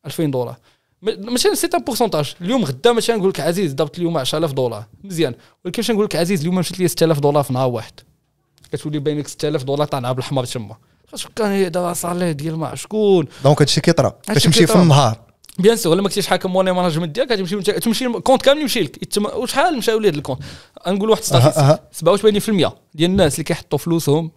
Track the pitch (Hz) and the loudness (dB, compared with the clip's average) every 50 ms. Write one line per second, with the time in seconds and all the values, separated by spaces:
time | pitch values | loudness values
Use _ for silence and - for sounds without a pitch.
0 | _ 160 - - 165 147 135 127 123 117 127 _ _ _ _ _ _ _ _ _ | _ -12 -6 -2 -2 -2 0 -2 -4 -6 -8 _ _ _ _ _ _ _ _ _
1 | - - - 185 196 226 247 247 - 427 403 - - 330 - 349 240 - 240 214 | -8 -8 -6 -6 -6 -4 -2 0 2 2 0 0 -2 0 -2 -2 -2 -2 -2 0
2 | 240 214 165 156 147 131 - _ 175 180 247 262 214 135 131 127 - 240 240 226 | 0 0 0 -2 -2 -4 -6 _ -4 -2 0 0 0 0 -4 0 2 2 2 2
3 | - - 233 220 180 190 185 - 143 160 170 185 202 160 135 135 160 147 - 175 | 0 0 -2 2 0 0 0 0 -2 -2 -2 0 -2 -4 -2 -2 -4 -4 -2 -4
4 | 175 170 170 160 127 - - 156 165 160 135 135 131 120 113 104 113 _ - - | -4 -2 -2 -2 -2 -2 -2 -2 -2 -2 -2 -2 -2 -2 -2 -6 -12 _ -20 -20
5 | - 196 185 160 165 135 120 - _ _ _ _ _ 180 175 - 220 - 233 202 | -16 -10 -2 -2 -2 -2 -2 -8 _ _ _ _ _ -8 -6 -4 -2 -2 0 0
6 | 214 208 - 151 175 170 202 175 139 170 180 185 170 - 180 185 185 165 - - | 0 0 0 -2 0 0 0 -2 0 0 0 0 -2 -4 -4 -2 -2 -2 0 0
7 | 170 165 165 143 143 143 143 151 139 - 127 123 135 127 120 110 110 - - - | 0 2 2 2 2 2 2 2 0 0 -2 -2 0 -2 -2 -4 -10 -12 -18 -20
8 | _ _ _ _ _ _ _ _ _ _ _ _ _ _ - 139 - 156 151 151 | _ _ _ _ _ _ _ _ _ _ _ _ _ _ -12 -10 -8 -6 -6 -4
9 | 139 156 147 151 139 - - _ - 151 151 160 127 139 139 143 147 147 - 139 | -4 -2 -4 -4 -6 -8 -10 _ -4 -4 -4 -4 -4 -2 -2 -2 -2 -2 -2 -6
10 | 120 123 131 123 123 - 143 135 123 120 - 127 110 101 110 - _ _ _ _ | -4 -4 -4 -4 -4 -4 -4 -4 -4 -4 -8 -10 -10 -12 -16 -20 _ _ _ _
11 | _ _ - 226 - - _ - 220 202 196 196 190 180 160 180 180 175 175 165 | _ _ -14 -14 -14 -12 _ -4 -2 -2 0 0 0 0 -2 -4 -4 -4 -6 -6
12 | - 175 175 180 180 175 156 139 143 160 160 160 160 127 113 135 - - 202 214 | -6 -6 -4 -2 -2 -2 -4 -4 -6 -6 -6 -6 -6 -8 -8 -10 -12 -6 -2 0
13 | 214 202 196 175 151 - - - - 139 151 - 147 135 - 156 - - 170 - | 2 4 4 4 2 -2 -8 0 4 4 6 6 4 2 2 2 2 2 2 2
14 | 131 101 - _ - - 214 147 120 160 160 - 175 - 220 202 180 165 143 139 | 2 0 -2 _ -8 -2 0 2 2 4 6 4 4 6 6 6 6 8 6 6
15 | 139 113 113 - - _ _ _ _ - - - 180 208 233 220 - 175 160 190 | 6 4 0 -4 -10 _ _ _ _ -18 -6 2 4 4 4 4 2 0 0 2
16 | 202 196 - 208 180 - 185 185 - 190 180 190 190 185 180 180 180 180 156 160 | 0 -2 -2 -2 -2 0 -2 -2 -2 -2 0 0 0 2 0 0 0 0 0 -2
17 | 175 165 147 226 277 269 240 196 190 165 190 208 180 202 - 175 - 233 214 - | -4 -4 -4 -4 -2 -2 -2 -2 -2 -4 -6 -4 -2 -2 -2 0 0 -2 -2 0
18 | 262 247 233 190 - - 269 247 - 269 277 302 302 233 - 247 180 139 - - | -2 -2 -4 -2 2 2 2 4 4 2 2 2 0 -2 -2 -2 -2 -4 -4 -12
19 | - - - 208 208 208 - - 254 233 - 262 302 359 330 247 202 - 220 220 | -12 -6 -4 -4 -4 -2 -4 -4 -6 -2 0 0 2 2 0 0 0 0 0 2
20 | 214 202 156 147 139 - 135 127 - - - - - _ _ - - 170 190 202 | 2 0 0 0 -6 -6 -8 -8 -8 -16 -18 -20 -20 _ _ -12 -4 -4 -2 -2
21 | 196 220 220 - - - - 131 120 151 147 160 143 139 156 - - _ _ - | 2 2 0 0 0 0 2 4 4 4 4 4 4 4 4 2 0 _ _ -2
22 | 160 165 190 196 214 220 208 208 - - 214 190 139 104 - _ _ _ _ 147 | 2 2 2 4 4 2 2 2 0 0 0 2 2 0 -2 _ _ _ _ -2
23 | 156 175 185 196 185 151 131 - 147 - 147 - - _ - 143 - 170 165 165 | 0 2 4 4 2 2 2 -2 -4 -4 -4 -6 -4 _ -4 -4 -2 0 -2 0
24 | 156 - 139 156 170 160 - | 2 2 0 0 0 -4 -12